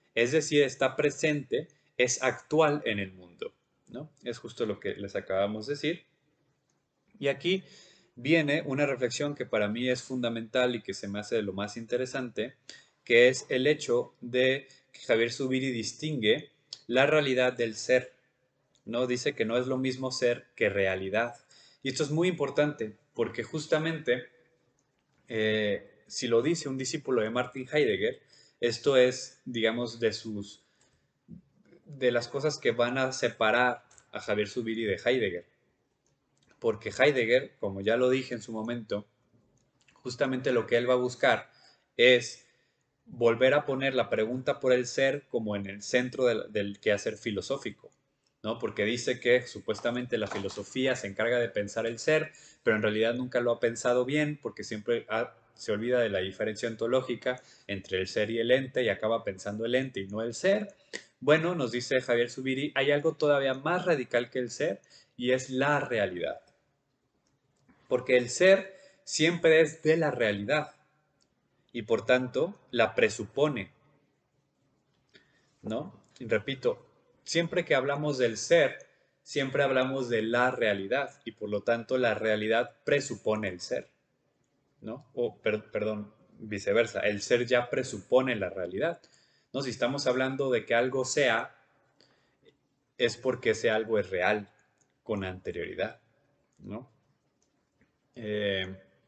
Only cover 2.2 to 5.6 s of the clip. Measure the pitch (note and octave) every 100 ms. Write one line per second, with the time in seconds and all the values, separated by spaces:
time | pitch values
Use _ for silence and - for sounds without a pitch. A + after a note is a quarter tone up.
2.2 | C3 A#2+ - D#3+ D#3 D3 B2 G#2 F#2+ F#2
3.2 | F2+ F2 - - _ _ _ A#2+ D3+ _
4.2 | - A2+ A#2 - A2 G2+ G2+ - G2+ G2
5.2 | - F#2+ G2+ G#2+